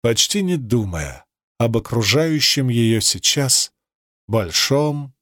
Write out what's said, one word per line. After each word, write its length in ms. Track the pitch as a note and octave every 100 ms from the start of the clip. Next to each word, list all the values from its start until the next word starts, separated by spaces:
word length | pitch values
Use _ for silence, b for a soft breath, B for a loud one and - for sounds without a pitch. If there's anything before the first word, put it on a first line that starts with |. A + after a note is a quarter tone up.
почти 400 | A#2 A#2 - G#3
не 140 | F#3+ F3
думая 680 | A#2+ A#2+ G#2 E2 D2 C2 _ _ _ _
об 180 | A#2 A2+
окружающем 920 | G#2+ A#2 G#2+ C#3+ D#3+ D#3 - - C3
её 320 | A#2 A#2 A2+
сейчас 720 | - G2 - - C3+ - - _ _ _ _ _ -
большом 840 | A2 F2+ - - C#3 D3+ D3 C#3 _